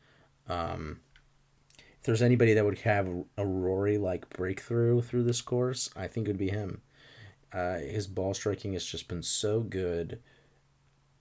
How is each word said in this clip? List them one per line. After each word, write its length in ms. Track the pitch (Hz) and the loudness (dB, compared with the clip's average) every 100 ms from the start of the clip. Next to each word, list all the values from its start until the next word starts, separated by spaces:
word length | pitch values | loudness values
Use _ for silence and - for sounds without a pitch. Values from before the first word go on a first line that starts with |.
| _ _ _ _ - | _ _ _ _ -8
Um, 540 | 87 85 87 78 - _ _ _ _ _ _ _ - | -4 -4 -4 -8 -10 _ _ _ _ _ _ _ -20
if 240 | - _ | -20 _
there's 180 | - 113 | 0 4
anybody 320 | 120 120 113 | 4 6 6
that 120 | 107 | 6
would 160 | 104 98 | 4 2
have 280 | 113 101 92 90 - - | 2 2 2 -4 -6 -4
a 80 | 101 | -2
Rory-like 800 | 92 92 95 101 104 95 90 - | 0 2 2 2 2 0 -4 -6
breakthrough 720 | - 92 95 - 117 117 120 | -6 -4 -4 -2 2 4 4
through 220 | 120 123 | 2 0
this 180 | 120 120 | 0 0
course, 480 | - 123 127 120 - - | 0 0 0 -2 -6 -6
I 100 | 92 | -6
think 220 | - 104 | -4 -2
it 40 | |
would 60 | 95 | 0
be 120 | 95 | 0
him. 320 | 101 98 80 - _ - - 101 - - | -2 -4 -8 -14 _ -20 -20 -20 -20 -12
Uh, 280 | 92 90 90 | -4 -2 -2
his 280 | 73 107 95 | -4 -4 -4
ball 280 | 98 95 | -2 -2
striking 400 | 98 104 95 101 | 0 -2 -2 -4
has 100 | 92 | -6
just 240 | - 82 - | -6 -10 -8
been 140 | 87 | -6
so 380 | - - 107 110 | -2 0 0 0
good. 600 | 107 92 90 85 82 120 - _ _ _ _ _ _ _ _ _ | 0 -2 -2 -2 -4 -8 -16 _ _ _ _ _ _ _ _ _